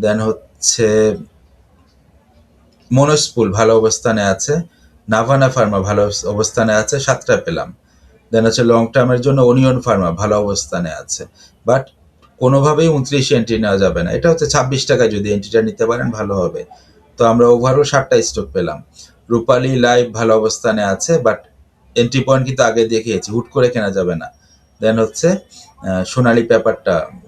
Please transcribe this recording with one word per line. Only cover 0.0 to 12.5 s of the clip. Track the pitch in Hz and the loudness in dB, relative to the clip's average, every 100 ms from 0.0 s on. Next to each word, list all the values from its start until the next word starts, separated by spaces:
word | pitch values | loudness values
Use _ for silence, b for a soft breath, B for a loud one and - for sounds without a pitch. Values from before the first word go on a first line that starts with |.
then | 104 107 | -2 0
হচ্ছে | 110 110 - - - - 110 107 107 90 - _ _ _ _ _ _ _ _ _ _ _ _ _ _ _ - | -2 -4 -10 -8 -4 0 2 2 2 -2 -10 _ _ _ _ _ _ _ _ _ _ _ _ _ _ _ -2
মনস্পুল | 131 143 151 - 120 104 | 2 4 2 0 -2 0
ভালো | 101 110 113 | 2 4 4
অবস্থানে | 110 - 113 110 | 2 0 -2 0
আছে, | 101 95 - 156 170 b b b - | 0 -2 -2 -4 -6 b b b -4
নাভানা | 110 117 135 131 | -2 2 2 2
ফার্মা | 123 104 98 | 2 0 0
ভালো | 98 104 | -2 0
অবস-, | 101 - - | 0 -2 -4
অবস্থানে | 104 107 - 113 | -2 -2 -2 0
আছে, | 107 107 139 | 0 0 -4
সাতটা | 135 127 - 101 | -2 -4 -2 -2
পেলাম। | 85 78 - - _ b b b - | -2 -8 -10 -16 _ b b b -4
Then | 113 113 | 0 0
হচ্ছে | 120 | 2
লং | 117 117 113 | 2 2 2
টার্মের | 135 123 123 | 0 2 0
জন্য | 135 135 | 0 2
ওনিয়ন | 123 127 135 127 | 4 4 2 0
ফার্মা | 120 98 87 | 0 0 0
ভালো | 85 104 104 | -2 -2 0
অবস্থানে | 101 98 - 90 85 | -2 -4 -6 -6 -6
আছে, | 76 - - - b b b - | -10 -12 -12 -14 b b b -2
but | 131 135 _ _ _ _ - | -2 -2 _ _ _ _ -2
কোনোভাবেই | 127 | 2